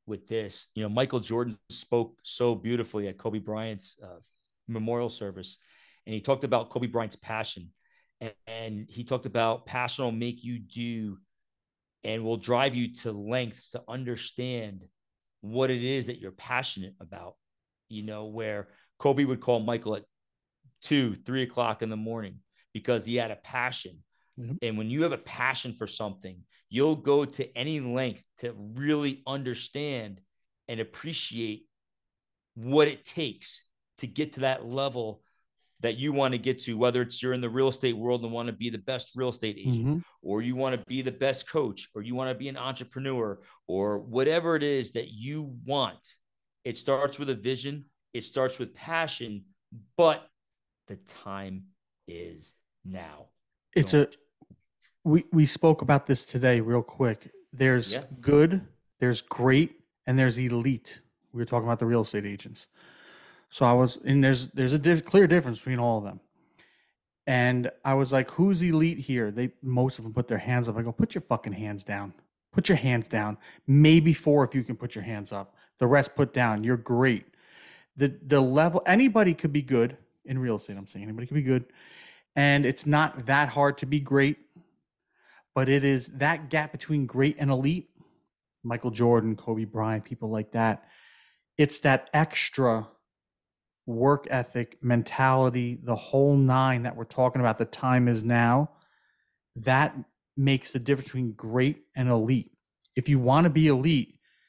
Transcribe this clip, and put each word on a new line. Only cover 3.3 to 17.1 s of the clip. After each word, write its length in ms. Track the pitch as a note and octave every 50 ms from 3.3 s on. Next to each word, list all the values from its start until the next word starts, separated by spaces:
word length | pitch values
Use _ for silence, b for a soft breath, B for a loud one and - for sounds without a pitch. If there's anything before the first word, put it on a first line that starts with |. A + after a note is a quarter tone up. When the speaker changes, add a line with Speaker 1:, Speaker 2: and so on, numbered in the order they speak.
| G#2 A2
Speaker 1:
Bryant's, 600 | G2 G#2 G#2+ G#2+ A2 A2+ G#2+ G2 - - - - -
uh, 160 | F#2 F2+ F2 _ _ _ _ _ _ _ _ _ -
memorial 420 | A2+ A2+ A2 A2+ A#2+ A#2+ A#2+ A2+
service, 480 | A#2 - G#2+ G2+ F#2 F#2 F#2 - - _ b b b b b b b b b
and 80 | - A2
he 60 | A2
talked 240 | G#2 - C3+ C3+ C#3
about 260 | B2+ B2 A#2 A#2 -
Kobe 160 | - B2+ B2
Bryant's 300 | A2+ - A#2 A2+ G#2 -
passion. 560 | - - - A2+ A2 G#2+ - - G2 F2 F2 - _ _ _ _ _ _ _ _ -
And, 140 | A#2 A2+ G#2 _ _
and 400 | - A2+ A2+ A2+ A2+ G#2+ G#2 G#2+ -
he 140 | - A#2+ A#2+
talked 220 | - C3 B2 B2+
about, 400 | A2+ G2 A#2 A2+ A2+ A2+ A#2 -
"Passion 380 | - - B2+ B2 B2 - - C3
will 80 | A#2+ A2+
make 320 | A2+ A#2+ A#2+ A#2 A#2+ -
you 140 | A#2+ A#2+ A#2
do 600 | A#2+ B2 - A#2+ A#2 A#2+ A#2 A2+ A2 G#2 F#2+ F#2+ _ _ _ _ _ _ _ _ _ _ _ _ _ _ _ _ -
and 200 | G#2 A2 A2+ A2+
will 120 | A2 A2+
drive 380 | G#2+ - A#2 A#2+ A#2+ C3+ C#3 A#2+
you 200 | B2 A#2+ A2+ A#2+
to 180 | - - A#2+ G#2+
lengths 580 | G2+ G2+ G#2+ A#2+ B2+ B2+ A2+ - - - - -
to 100 | - - -
understand 960 | A#2 C3 C3 A#2+ A#2+ A2 - - - - B2+ B2+ B2+ A#2+ A2 G#2 G2 F#2+ F#2+ - _ _ _ _ _ _ _ _ _ _
what 300 | - G#2 A2+ B2 C3 C3
it 120 | B2+ A#2+ A#2+
is 220 | B2+ C3+ C3+ A#2+
that 120 | A#2+ A#2+ -
you're 100 | F#2+ F#2+ F#2
passionate 640 | - - - B2+ B2+ C3 - - G2 F#2 F#2+ F#2+ F#2+
about." 340 | F2+ E2+